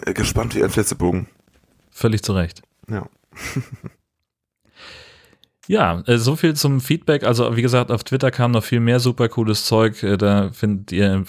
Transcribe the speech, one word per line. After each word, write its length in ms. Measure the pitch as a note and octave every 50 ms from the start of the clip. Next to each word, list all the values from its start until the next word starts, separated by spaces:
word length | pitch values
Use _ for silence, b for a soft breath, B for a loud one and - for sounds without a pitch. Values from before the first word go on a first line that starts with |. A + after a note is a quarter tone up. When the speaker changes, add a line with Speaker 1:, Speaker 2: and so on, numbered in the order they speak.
| -
Speaker 1:
äh, 80 | - F#2+
gespannt 400 | - A#2 A2+ - A2 A#2 A#2+ -
wie 80 | - -
ein 60 | -
Flitzebogen. 580 | - A2 G#2 - - - F2 F2+ F2 F#2 - - _ _ _ _ _ _ _ _ _ _ _ _
Speaker 2:
Völlig 320 | - - - A2+ A2 G2+ -
zu 100 | - G2
Recht. 280 | F#2 E2+ E2+ - - _ _ _ _ _ -
Speaker 1:
Ja. 160 | A2 G2 - - _ _ _ _
<laughs> 580 | - - - - - C3+ - - - - - - _ _ _ _ _ _ _ _ _ _ _ _ _ _ _ B B B B B B B B B B B B B B B B _ _ _ _
Speaker 2:
Ja, 340 | - G3 A3 C#3 E2+ E2+ F2+ -
äh, 100 | B2 A#2+
so 180 | A#2 A2+ C3 D#3
viel 200 | - F3+ D#3+ D3+
zum 260 | D3 - C#3 C#3 C3
Feedback. 420 | B2+ - D#3 E3+ - - D3 C#3 -
Also 320 | A2+ A#2 A#2+ A#2 A#2 A#2
wie 60 | A#2
gesagt, 300 | A#2+ B2 B2 B2 A#2+ -
auf 120 | A#2+ A2 -
Twitter 280 | - C3 C3+ C#3 B2+
kam 200 | - - A#2+ A#2+
noch 120 | A#2+ A2+ -
viel 160 | - B2 A#2
mehr 200 | A#2 A#2 B2 B2
super 300 | A#2+ B2+ A#2 - A#2+ A2+
cooles 360 | - A#2+ A2 G#2+ G#2 - -
Zeug. 360 | - A2+ A2 A2+ A2 G#2+ - G#2+
Äh, 140 | G2 G2+
da 320 | F#2 G#2 G2+ G2+ G2+ G2 F#2+
findet 400 | - - - G#2 G2+ F#2+ G2+ -
ihr 320 | F2 F#2+ G2+ G2 F#2+ F#2+ F#2